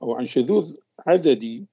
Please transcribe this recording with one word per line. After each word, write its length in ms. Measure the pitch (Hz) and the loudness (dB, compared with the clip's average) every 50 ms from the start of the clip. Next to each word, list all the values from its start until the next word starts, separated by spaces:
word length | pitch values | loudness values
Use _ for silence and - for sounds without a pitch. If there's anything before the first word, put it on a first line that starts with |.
| - | -6
أو 120 | 117 117 | -6 -6
عن 120 | 120 127 | -4 -6
شذوذ 500 | 104 - 131 120 147 208 208 165 165 - - _ _ _ - | -2 0 0 2 2 2 0 0 -2 -6 -18 _ _ _ -8
عددي 680 | - 156 175 180 160 156 127 107 110 113 113 - 202 - | -2 0 0 2 4 2 2 2 0 -6 -10 -12 -14 -18